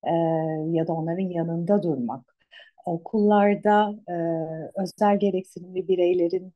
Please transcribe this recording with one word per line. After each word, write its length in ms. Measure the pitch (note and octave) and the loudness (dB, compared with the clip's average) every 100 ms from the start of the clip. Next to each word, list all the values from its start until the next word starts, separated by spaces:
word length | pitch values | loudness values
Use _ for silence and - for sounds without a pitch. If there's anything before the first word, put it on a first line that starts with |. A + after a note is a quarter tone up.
e, 80 | D3+ E3 E3 D#3+ D#3+ D#3 D#3 | -2 0 0 0 -2 -4 -2
ya 160 | E3 E3 | -2 0
da 60 | |
onların 360 | E3 D#3+ F3 F#3+ | -2 -4 -4 -4
yanında 540 | F3 E3 E3+ E3+ G3+ | -4 -4 -4 0 0
durmak. 520 | F3 C#3 A#2 A#2 _ _ _ - - _ - | 0 -4 -4 -8 _ _ _ -20 -20 _ -8
Okullarda, 1080 | E3+ E3+ A3 G#3 G#3 G#3 G3+ G#3 G#3 G#3 G#3+ - | -8 -4 0 4 6 4 2 4 4 2 -2 -8
e, 60 | F3 E3 E3 D#3+ D#3+ D#3+ - | -4 -2 -2 -4 -8 -10 -6
özel 380 | F#3 - G#3 G3+ | -6 0 2 4
gereksinimli 680 | G3+ F#3 F#3+ - F3 F#3 F3+ | 2 0 -6 -16 -10 -8 0
bireylerin 680 | F3+ F3 F3+ E3+ F#3 F#3 | 2 4 4 2 0 -6